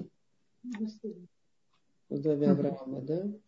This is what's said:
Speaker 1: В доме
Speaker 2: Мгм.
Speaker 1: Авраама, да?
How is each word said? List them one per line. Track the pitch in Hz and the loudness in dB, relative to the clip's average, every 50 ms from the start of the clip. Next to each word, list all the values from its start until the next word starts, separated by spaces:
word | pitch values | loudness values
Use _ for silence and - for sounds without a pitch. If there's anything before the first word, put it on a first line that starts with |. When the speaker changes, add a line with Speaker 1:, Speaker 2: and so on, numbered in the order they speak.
| - - - _ _ _ _ _ _ _ _ _ - 247 233 208 220 214 - - - 208 175 180 180 - _ _ _ _ _ _ _ _ _ _ _ _ _ _ _ - | -8 -8 -12 _ _ _ _ _ _ _ _ _ -10 -10 -6 -6 -6 -6 -6 -8 -10 -10 -10 -10 -14 -20 _ _ _ _ _ _ _ _ _ _ _ _ _ _ _ -4
Speaker 1:
В | 143 143 | -4 0
доме | 143 156 151 143 147 | 2 2 2 6 6
Speaker 2:
Мгм. | 147 | 6
Speaker 1:
Авраама, | 139 143 139 139 135 135 131 135 135 - | 6 6 4 0 -2 -4 -6 -6 -6 -6
да? | 131 143 156 175 196 208 208 - - | -4 -2 -2 -2 -2 -4 -6 -8 -14